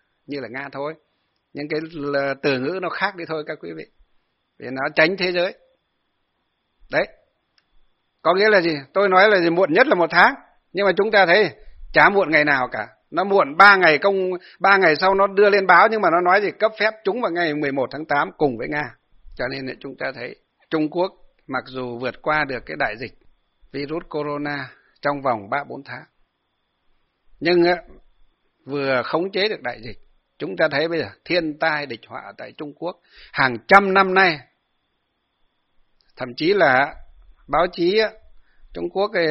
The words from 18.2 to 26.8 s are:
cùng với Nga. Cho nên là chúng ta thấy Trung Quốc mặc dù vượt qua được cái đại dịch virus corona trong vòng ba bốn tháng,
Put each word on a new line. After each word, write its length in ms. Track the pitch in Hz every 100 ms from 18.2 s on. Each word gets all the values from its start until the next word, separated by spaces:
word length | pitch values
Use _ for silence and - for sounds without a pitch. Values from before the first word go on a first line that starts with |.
| 170 -
cùng 200 | 147 113
với 100 | 139
Nga. 260 | 147 143 - _ _ - -
Cho 120 | 123
nên 180 | 135 131
là 80 | -
chúng 160 | 139 -
ta 140 | 139
thấy 220 | 131 120 - _ _ _
Trung 200 | 160 151
Quốc 220 | 170 - - - _ -
mặc 180 | 131 123
dù 320 | 131 127 120
vượt 240 | 127 -
qua 220 | - 151
được 220 | 143 120 -
cái 100 | 151
đại 200 | 127 107
dịch 140 | 117 - _ _ _ _ _
virus 300 | 139 143 165 -
corona 600 | 156 147 147 147 143 131 - _ _
trong 220 | 143 143
vòng 280 | 135 113 98
ba 140 | 135 147
bốn 160 | 139
tháng, 200 | 139 131 156 _ _ _ _ _ _ _